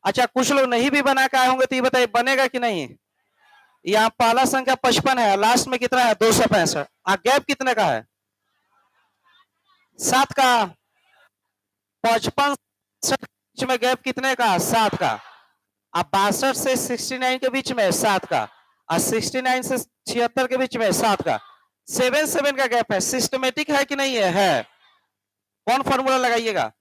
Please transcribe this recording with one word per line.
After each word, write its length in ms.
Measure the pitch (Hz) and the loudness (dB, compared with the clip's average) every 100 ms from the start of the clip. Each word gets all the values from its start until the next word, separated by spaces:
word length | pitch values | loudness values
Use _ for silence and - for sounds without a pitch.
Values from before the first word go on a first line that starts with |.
अच्छा, 220 | 190 202 240 | -2 0 0
कुछ 240 | 254 254 | 0 2
लोग 140 | 277 262 | 2 2
नहीं 240 | 240 269 | 2 2
भी 100 | 285 | 2
बना 240 | 277 269 269 | 2 2 2
के 100 | 269 | 2
आए 100 | 254 | 2
होंगे, 180 | 262 262 | 2 0
तो 100 | 254 | 2
ये 60 | |
बताइए, 260 | 254 254 240 | 0 2 2
बनेगा 340 | 240 247 269 269 | 0 0 2 0
कि 120 | 254 | 0
नहीं? 280 | 240 190 131 - _ _ _ _ _ _ _ _ - | -4 -4 -6 -14 _ _ _ _ _ _ _ _ -2
यहाँ 240 | 208 226 | 2 2
पहला 340 | - 226 233 262 | 2 2 4 2
संख्या 300 | 269 254 262 | 0 0 0
पचपन 420 | 254 233 262 254 | 2 2 0 0
है, 160 | 226 196 | 2 2
last 300 | 214 247 - | 2 2 0
में 120 | 254 | -4
कितना 220 | 247 254 | -2 0
है? 120 | 240 214 | 2 2
दो 160 | 226 | 2
सौ 140 | 220 226 | 2 2
पैंसठ। 400 | 208 160 156 143 _ - | 2 0 -2 -8 _ -4
आ, 80 | 196 | -2
gap 280 | 240 277 269 | 2 0 0
कितने 280 | 277 262 | -4 -2
का 120 | 226 180 | 0 0
है? 200 | 117 113 _ _ _ _ _ _ _ _ _ _ _ _ _ _ _ _ _ _ _ | -2 -6 _ _ _ _ _ _ _ _ _ _ _ _ _ _ _ _ _ _ _
सात 340 | - 254 277 | -2 0 0
का। 320 | - 262 240 196 156 _ _ _ _ _ _ _ _ _ _ _ _ | 2 4 4 0 -6 _ _ _ _ _ _ _ _ _ _ _ _
पचपन 500 | 226 226 220 - 285 | 0 0 -2 -2 -2
से 540 | 285 _ _ _ _ - | -2 _ _ _ _ -4
सड़सठ 180 | 269 - | -4 -6
के 0 | |
बीच 380 | _ _ - | _ _ -10
में 140 | 262 254 | -4 0
गैप 220 | 247 254 | 0 -2
कितने 320 | - 254 262 262 | -4 -4 -4 0
का? 220 | 233 196 | 0 0
सात 360 | - 226 214 - | 0 0 0 0
का। 240 | 156 107 - - _ _ _ _ _ | -2 -4 -10 -20 _ _ _ _ _
अब 120 | 170 180 | -6 -2
बासठ 420 | 196 202 202 269 - | 0 0 0 -2 -2
से 200 | 277 254 | -2 -2
सिक्सटी 400 | - 240 - 262 | -4 -6 -6 -4
नाइन 200 | 254 254 | -4 -2
के 100 | 262 | -2
बीच 220 | 262 262 | -4 -4
में 200 | 247 196 | -2 0
सात 320 | - 214 190 - | 2 0 0 -2
का, 220 | 147 107 _ _ _ _ | -4 -4 _ _ _ _
और 100 | 170 | -4
सिक्सटी 420 | 165 226 220 254 | -2 -2 -4 -4
नाइन 200 | 254 254 | -2 -2
से 140 | 254 262 - _ - | -2 -6 -8 _ -8
छिहत्तर 400 | 240 240 - 254 | -4 -2 -2 -2
के 100 | 254 | -2
बीच 180 | 262 247 | -4 -2
में 140 | 220 | -2
सात 280 | - 214 196 | 0 0 0
का, 180 | 160 110 - - _ _ - | -2 -6 -6 -20 _ _ -12
सेवन 380 | - 254 277 302 | -2 0 0 -2
सेवन 280 | 330 285 269 | -2 -2 -2
का 80 | 262 | 0
गैप 240 | 233 226 | 0 -2
है। 80 | 196 | -4
Systematic 680 | 180 254 - 254 262 254 302 | -2 -4 -4 -2 -4 -4 -2
है 140 | 285 277 | 0 0
कि 100 | 277 | -2
नहीं 200 | 269 247 | -2 0
है? 140 | 190 | 0
है। 320 | 175 196 139 107 _ _ _ _ _ _ _ _ _ - | 2 2 2 -2 _ _ _ _ _ _ _ _ _ -2
कौन 140 | 254 | -2
formula 340 | 269 262 262 262 | 0 -2 2 2
लगाइएगा? 540 | 247 233 226 190 113 _ | 2 0 -2 -2 -4 _